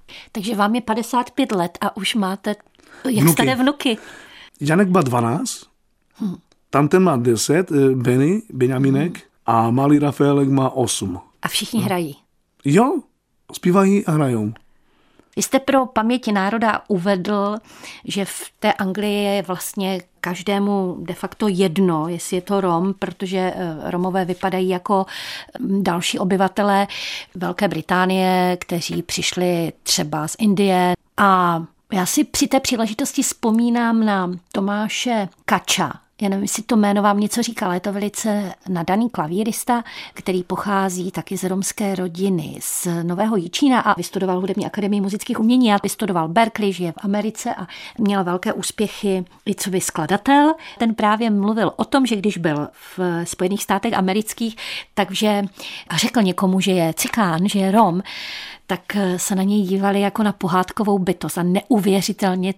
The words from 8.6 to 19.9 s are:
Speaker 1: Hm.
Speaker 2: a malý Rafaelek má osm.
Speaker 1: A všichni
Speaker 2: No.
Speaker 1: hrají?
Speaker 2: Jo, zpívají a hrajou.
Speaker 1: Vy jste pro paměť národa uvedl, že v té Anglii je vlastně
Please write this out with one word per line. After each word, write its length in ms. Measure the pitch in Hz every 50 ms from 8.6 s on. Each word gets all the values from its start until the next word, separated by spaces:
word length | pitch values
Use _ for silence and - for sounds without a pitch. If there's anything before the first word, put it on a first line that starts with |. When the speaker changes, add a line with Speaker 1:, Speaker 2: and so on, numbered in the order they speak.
| 123 131 131 127 135 135 135 135 151 175 - -
Speaker 1:
Hm. 40 | - _ _ _ _
Speaker 2:
a 240 | - 113 113 113 117
malý 280 | 120 131 139 143 147 147
Rafaelek 500 | 147 143 - - 147 143 143 143 139 135
má 220 | 139 135 131 127
osm. 500 | - 131 120 107 - - 104 95 90 92 - _ _ _
Speaker 1:
A 60 | - -
všichni 320 | - - 214 - - 220
Speaker 2:
No. 40 | 180
Speaker 1:
hrají? 300 | 202 190 175 170 147 143 - _ _ _ _ _ _ _ _ -
Speaker 2:
Jo, 280 | 139 143 196 240 269 381 294 - _ _ _ _ _ _ _ _ -
zpívají 540 | - - - 180 175 202 196 196 196 202 -
a 40 | -
hrajou. 400 | 160 151 147 131 123 110 107 107 113 - _ _ _ _ _ _ _ _ _ _ _ _ _ _ _
Speaker 1:
Vy 60 | 214
jste 160 | 196 - - 269
pro 280 | 269 - 269 269 254
paměť 460 | - - 220 220 226 247 247 254 226
národa 500 | 208 196 190 202 220 226 220 220 208 - - -
uvedl, 680 | 214 180 170 202 202 180 170 208 208 202 202 202 214 226 - - - - - - - - -
že 200 | - - 202 196
v 180 | - - - - - _ _
té 120 | - 214
Anglii 520 | - - 202 190 185 214 208 208 202 208 202
je 180 | 202 202 202
vlastně 600 | 180 180 180 165 - - - 208 190 190